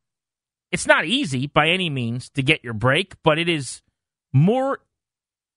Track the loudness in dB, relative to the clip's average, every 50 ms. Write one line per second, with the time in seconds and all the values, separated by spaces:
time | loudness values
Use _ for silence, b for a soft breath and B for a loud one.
0 | _ _ _ _ _ _ _ _ _ _ _ _ _ _ -6 -6 2 2 2 2
1 | 2 0 -2 -2 -2 -2 -2 -4 -4 -2 0 2 2 2 2 0 -2 -4 -4 -4
2 | -4 -4 -6 -8 -10 -8 -6 -4 0 0 0 0 -2 -6 -6 0 2 2 2 2
3 | 0 -4 -10 -2 _ 0 0 2 0 0 -2 -2 -4 -8 -12 -16 _ _ _ _
4 | _ _ _ _ _ _ 2 4 4 4 2 2 0 -2 -4 -6 -10 _ _ _
5 | _ _ _ _ _ _ _ _ _ _ _